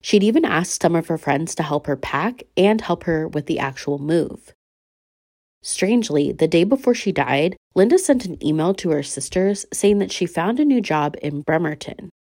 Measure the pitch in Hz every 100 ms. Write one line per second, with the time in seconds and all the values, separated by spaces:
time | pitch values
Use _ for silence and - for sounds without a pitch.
0 | - 208 202 262 330 165 180 - 170 170
1 | 165 160 - 139 165 - 156 147 - 131
2 | - 139 196 247 - - 196 220 - 175
3 | - 160 156 151 143 165 135 135 - 143
4 | 147 170 - - - _ _ _ _ _
5 | _ _ _ _ _ _ - - 185 240
6 | 214 147 143 - 160 170 185 269 247 240
7 | 202 160 123 135 165 - _ 175 208 370
8 | - 254 202 - - 156 165 190 175 151
9 | 143 - - 185 196 202 - - 202 202
10 | 190 - 175 - 180 247 294 254 196 156
11 | 147 - 147 147 147 160 165 151 - -
12 | 185 _